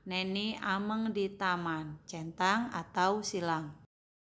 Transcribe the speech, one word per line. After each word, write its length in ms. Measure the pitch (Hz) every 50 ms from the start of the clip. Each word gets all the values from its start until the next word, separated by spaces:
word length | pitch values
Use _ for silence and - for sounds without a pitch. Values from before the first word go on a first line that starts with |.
| -
Neni 560 | 185 185 185 185 190 190 202 208 220 214 -
ameng 560 | - 202 190 196 208 208 214 220 226 220 202
di 160 | 208 190 190
taman. 720 | 196 - 196 185 175 175 170 165 160 156 156 151 151 - -
Centang 640 | - 175 165 160 165 - - 185 190 208 233 240 240 -
atau 480 | 170 165 - - 180 180 190 208 214 208
silang. 640 | - 208 180 170 170 165 160 156 151 - - - - _ _ _ _ _ _